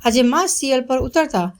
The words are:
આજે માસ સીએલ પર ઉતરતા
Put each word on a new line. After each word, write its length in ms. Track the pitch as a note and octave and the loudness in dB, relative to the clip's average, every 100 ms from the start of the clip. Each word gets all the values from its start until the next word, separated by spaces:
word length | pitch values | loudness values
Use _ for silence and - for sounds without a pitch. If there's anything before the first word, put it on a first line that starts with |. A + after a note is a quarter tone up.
| A#3+ | 0
આજે 160 | A#3 | 2
માસ 280 | A#3+ D4 F#4 | 4 2 0
સીએલ 320 | - C#4 B3+ | -2 -2 -2
પર 160 | B3+ C4 | 0 -2
ઉતરતા 560 | C4 E4 D#4 G3+ F3+ - | 0 0 0 0 -4 -6